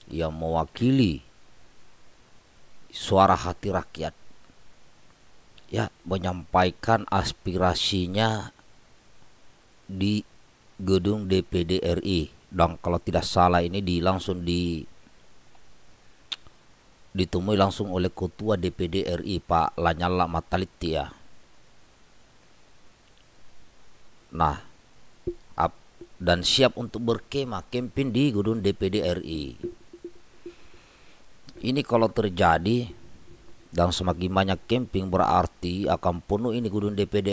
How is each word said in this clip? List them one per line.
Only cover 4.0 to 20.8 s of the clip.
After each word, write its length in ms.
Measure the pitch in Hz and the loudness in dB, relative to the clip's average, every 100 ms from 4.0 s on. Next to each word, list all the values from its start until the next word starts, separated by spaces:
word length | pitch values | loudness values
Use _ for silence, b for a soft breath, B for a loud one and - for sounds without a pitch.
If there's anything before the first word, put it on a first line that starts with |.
| 78 - - - - - - - - - - _ - - - - - | -10 -10 -18 -18 -20 -20 -20 -20 -20 -20 -20 _ -20 -20 -20 -20 -6
ya, 160 | 104 110 - 85 | -4 -4 -6 -6
menyampaikan 1040 | 92 92 90 80 92 92 - - 113 101 | -4 -2 -6 0 2 2 0 2 2 2
aspirasinya 1400 | 98 92 - 101 90 90 87 - 98 90 98 113 107 - - - - - - - - - - - - - - - | 0 0 -4 -4 0 2 2 0 0 0 0 0 0 -6 -16 -20 -20 -20 -20 -20 -20 -20 -20 -20 -20 -20 -20 -12
di 320 | 95 98 104 - - - _ - - | -2 0 0 -4 -14 -20 _ -20 -6
gedung 480 | 92 95 90 107 95 | 2 2 4 0 2
D 160 | 95 | 0
P 240 | - 90 85 | 2 0 0
D 160 | 95 | 0
R 160 | 87 87 98 | 0 0 0
I. 240 | 90 76 - - | 0 -2 -8 -6
Dan 240 | 92 85 82 | 2 2 2
kalau 240 | 87 87 | -2 -2
tidak 240 | - 82 - | 0 -2 2
salah, 400 | 92 87 87 87 | 4 6 4 2
ini 160 | 98 | -2
di, 160 | 92 87 | 0 0
langsung 480 | 90 95 98 90 85 | 0 0 -2 -4 -2
di, 400 | 87 87 80 - - - - - - - - - - - - - - - - - - - - - - - | 0 0 -4 -8 -18 -20 -20 -20 -20 -20 -20 -20 -20 -20 -20 -20 -20 -14 -14 -14 -20 -20 -20 -20 -20 -8
ditemui 480 | 95 90 92 95 104 | -2 0 0 2 4
langsung 320 | 98 - 101 | 4 2 -2
oleh 240 | 92 92 | 0 -2
Ketua 400 | - 90 - 107 | -2 -6 -4 -2
D 160 | 98 90 | 0 0
P 160 | - 90 | -2 -2
D 160 | 95 | -2
R 240 | - 87 - | -2 -4 -2
I, 160 | 90 | -4
Pak 400 | - 85 78 - | 0 2 2 0
Lanyala 480 | 85 82 87 92 85 | 0 2 0 2 0
Mataliti, 640 | 82 - 92 95 _ | -2 -2 -2 -4 _